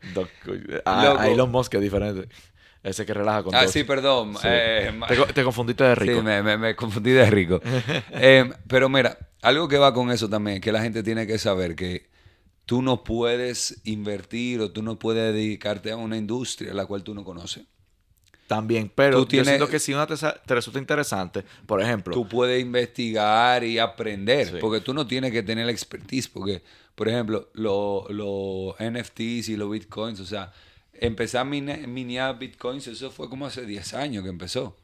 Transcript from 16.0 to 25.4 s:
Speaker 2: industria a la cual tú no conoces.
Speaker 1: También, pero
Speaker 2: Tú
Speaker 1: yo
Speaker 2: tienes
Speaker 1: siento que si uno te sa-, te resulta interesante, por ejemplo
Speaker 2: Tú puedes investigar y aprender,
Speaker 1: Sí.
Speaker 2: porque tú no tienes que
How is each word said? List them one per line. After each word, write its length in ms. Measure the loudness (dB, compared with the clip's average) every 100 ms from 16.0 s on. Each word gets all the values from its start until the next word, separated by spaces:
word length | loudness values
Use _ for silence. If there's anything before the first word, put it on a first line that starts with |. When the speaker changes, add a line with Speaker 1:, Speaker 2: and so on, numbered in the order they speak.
| -6 -6
Speaker 2:
industria 560 | -4 -4 -6 -8 -8
a 20 |
la 120 | -6 -6
cual 180 | -8
tú 100 | -8
no 80 | -12
conoces. 420 | -12 -14 -12 -14 -16 _ _ _ _ _ _ _ _
Speaker 1:
También, 420 | -4 0 -2 -2
pero 260 | 2 4 6
Speaker 2:
Tú 40 |
Speaker 1:
yo 40 | 4
Speaker 2:
tienes 200 | 4 4
Speaker 1:
siento 200 | 4 2
que 100 | 0
si 120 | -2
uno 120 | -2 -2
te 100 | -2
sa-, 180 | -4
te 200 | -6 -2
resulta 240 | -2 0 -8
interesante, 680 | -4 -2 -2 -4 -4 -6 -10 -18 -2
por 140 | 0
ejemplo 320 | 2 0 -2
Speaker 2:
Tú 140 | -4 -2
puedes 320 | 0 2 2
investigar 1000 | 0 -2 -2 -4 -4 0 4 6 6 4
y 140 | 2 0
aprender, 680 | -2 -2 -6 -4 2 2 2
Speaker 1:
Sí. 60 | -2
Speaker 2:
porque 200 | -2 -2
tú 140 | -2
no 120 | -6 -4
tienes 240 | -4 -2
que 100 | -2